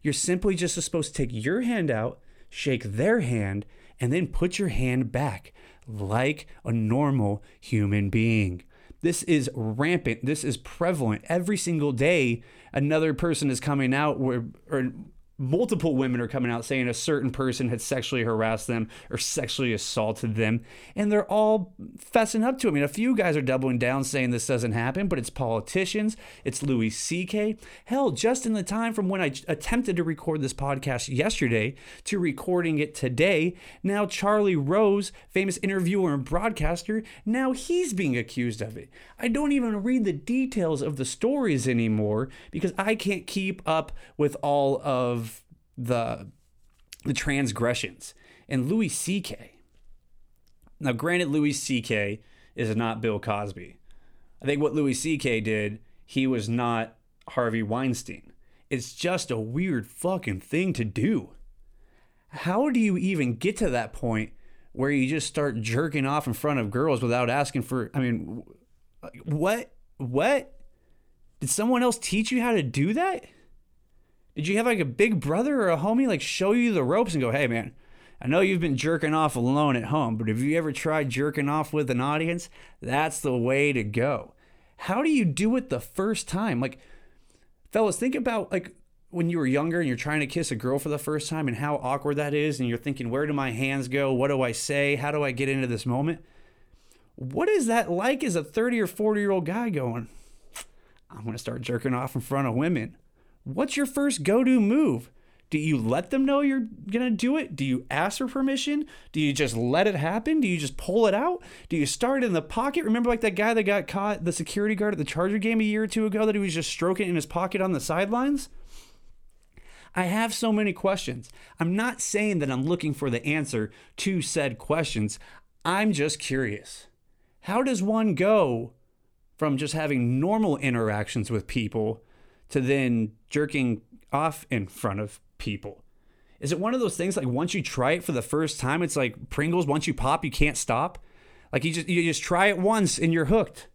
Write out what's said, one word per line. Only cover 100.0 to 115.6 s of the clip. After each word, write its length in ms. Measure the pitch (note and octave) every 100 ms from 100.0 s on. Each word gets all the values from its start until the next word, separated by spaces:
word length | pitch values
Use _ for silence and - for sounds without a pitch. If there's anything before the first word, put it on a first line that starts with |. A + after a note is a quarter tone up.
| A#2 - - - - - - - _ - _
"I'm 140 | -
gonna 120 | A2 A2
start 260 | - A#2+
jerking 320 | A#2 A#2+ C3+
off 200 | B2 C3
in 60 | C3
front 260 | - C#3 C3+
of 80 |
women"? 420 | A#2 D#3+ D#3 G#2+ - _ _ _ _
What's 320 | C3 D3+ C#4
your 120 | C#4+ C#4
first 360 | C#4+ C#4+ D#3+
go-to 380 | D3 A3 B3+ B3+
move? 500 | G3+ C4+ C#4+ A#2+ - - - _ _
Do 100 | D#3
you 200 | D#3 C#3
let 320 | A2 C3+ F3+
them 160 | C4+ C4+
know 160 | C#4
you're 260 | C#4+ C4+ A3+ - G3
gonna 200 | A3+ B3+
do 280 | A3 A#3+ D#4
it? 180 | - C#3+
Do 80 |
you 220 | C3+ B2+ -
ask 280 | C3+ F#3 -
for 100 | C4
permission? 560 | C4+ C4+ C4+ C#4+ D4 D4+ - -
Do 80 | D#3
you 120 | D3+
just 240 | C3+ C3+ A2+
let 300 | B2 D3+ G#3
it 80 |
happen? 460 | F3+ D#3 G#3 C4 D#4
Do 60 | A3+
you 120 | F3
just 180 | C#3+ -
pull 300 | - G3+ A3
it 80 |
out? 280 | G3 D#4+ F4 - - -
Do 60 | E3
you 80 | C#3+
start 360 | - A#3+ C4+
in 120 | B3
the 80 | E3+
pocket? 420 | D#3 A3+ C4 D4+
Remember, 240 | A3 A3+ A#3+
like, 140 | A3+
that 140 | A3 F#3
guy 180 | G#3+
that 80 | A3+
got 260 | G3 G3+ D3+
caught, 380 | G3 G3+ G3+ E3+
the 60 |
security 420 | E3+ D#3+ G3+ G#3
guard 180 | G3+ G#3
at 60 | F#3
the 60 |
Charger 340 | C#3+ D#3 F#3 G#3+
game 200 | G#3+
a 60 | A3+